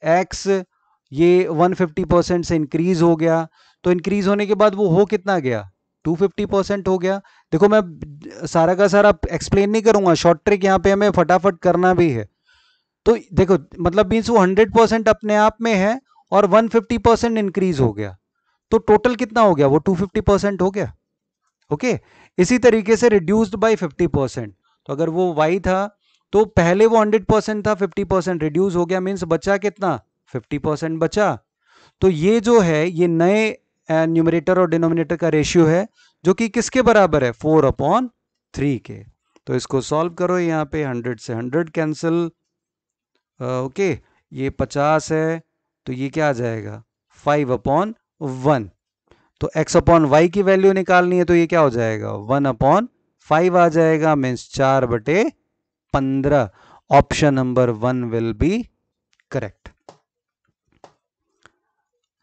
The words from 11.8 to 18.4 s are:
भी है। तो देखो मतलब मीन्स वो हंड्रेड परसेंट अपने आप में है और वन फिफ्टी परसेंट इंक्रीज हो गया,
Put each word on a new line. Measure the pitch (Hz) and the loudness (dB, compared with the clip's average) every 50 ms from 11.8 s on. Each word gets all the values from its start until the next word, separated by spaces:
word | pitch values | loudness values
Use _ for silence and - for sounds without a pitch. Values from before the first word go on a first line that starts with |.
| 185 185 185 | 2 2 2
भी | 175 175 160 | 2 2 0
है। | 127 113 104 - _ _ _ _ _ _ _ _ _ _ _ _ _ _ _ | 0 -4 -6 -10 _ _ _ _ _ _ _ _ _ _ _ _ _ _ _
तो | 208 233 - - _ 190 | 0 0 0 -2 _ -2
देखो | 180 190 175 196 156 143 - - 190 | 0 2 2 2 0 0 -8 -10 -4
मतलब | 170 175 170 202 208 185 | -4 -2 0 0 0 2
मीन्स | 214 226 214 220 | 0 -2 0 2
वो | 233 | 2
हंड्रेड | 220 185 180 190 202 226 208 196 | 2 2 4 4 2 2 2 4
परसेंट | 226 226 202 214 226 214 220 | 2 2 4 2 0 0 0
अपने | 214 - - 208 214 | 0 0 0 -2 0
आप | 208 214 220 220 - | 2 2 2 0 -2
में | 226 233 220 | -2 -2 0
है | 185 190 208 233 269 - _ _ _ _ _ | 0 0 0 -2 -4 -8 _ _ _ _ _
और | 185 196 202 | 0 2 2
वन | 185 175 220 233 | 4 4 2 2
फिफ्टी | 214 - 233 214 - 240 | 2 0 -2 -2 0 -4
परसेंट | 226 202 233 233 202 - 233 226 | 0 2 2 2 2 0 -2 -2
इंक्रीज | 220 208 196 160 202 190 185 165 135 | -2 -4 -2 -2 -2 -2 -2 0 0
हो | 131 113 101 | 0 -2 -2
गया, | 101 107 98 95 - _ _ _ _ | -6 -10 -12 -12 -18 _ _ _ _